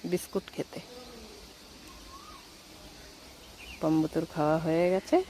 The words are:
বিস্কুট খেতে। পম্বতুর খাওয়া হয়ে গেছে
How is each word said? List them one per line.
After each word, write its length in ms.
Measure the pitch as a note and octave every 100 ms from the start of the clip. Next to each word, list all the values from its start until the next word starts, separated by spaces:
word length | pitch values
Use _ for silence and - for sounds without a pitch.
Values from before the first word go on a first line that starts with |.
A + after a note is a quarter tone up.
| F3
বিস্কুট 400 | F3+ - G3 - -
খেতে। 240 | - - - B3 B3 A3+ G#3+ - - - - - - - - C6+ - - - - - - - - - - - - - - - -
পম্বতুর 440 | D#3+ D#3 D#3 D#3+ E3
খাওয়া 240 | E3+ D3+ D#3+
হয়ে 320 | D#3+ E3 F3
গেছে 260 | F#3 - E4+